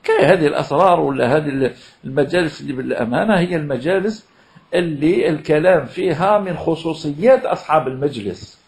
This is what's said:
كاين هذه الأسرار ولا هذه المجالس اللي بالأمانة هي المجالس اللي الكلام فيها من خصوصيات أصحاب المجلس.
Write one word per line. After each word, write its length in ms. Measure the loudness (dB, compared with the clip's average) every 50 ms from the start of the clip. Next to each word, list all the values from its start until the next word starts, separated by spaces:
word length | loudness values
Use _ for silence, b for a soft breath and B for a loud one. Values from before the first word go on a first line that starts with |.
| 0
كاين 220 | 2 2 4 6
هذه 220 | 6 4 4 4
الأسرار 520 | 0 0 -2 -4 -2 2 4 4 4 4 4
ولا 380 | 2 -2 0 0 0 2 2
هذه 360 | 0 0 -2 -2 -2 -2 -2 B B B B B B -14
المجالس 580 | -4 -2 -2 0 0 0 0 0 -2 -6 -8
اللي 120 | -10 -8 -6
بالأمانة 680 | -6 -4 -4 -4 -4 -2 -2 -2 -2 0 2 2 2
هي 160 | 0 0 -2
المجالس 720 | -4 -4 -4 -6 -4 -2 -2 -2 0 -2 -4 -6 -6 _ b b b b b b b b _ -2
اللي 560 | -2 -2 -2 -4 0 0 2 2 2 0 0
الكلام 560 | -2 -2 0 0 2 4 4 4 4 4 0
فيها 540 | -4 -6 -4 -2 -2 0 0 2 2 2 2
من 180 | 0 -2 -8
خصوصيات 880 | -4 -2 -4 -4 -2 -4 -6 -6 -4 -6 -8 -6 0 4 4 4 4 2
أصحاب 420 | -4 -4 -4 -2 0 0 0 0
المجلس. 720 | 0 -6 -4 -4 -4 -4 -4 -8 -8 -8 -8 -14 -20 -20 _ _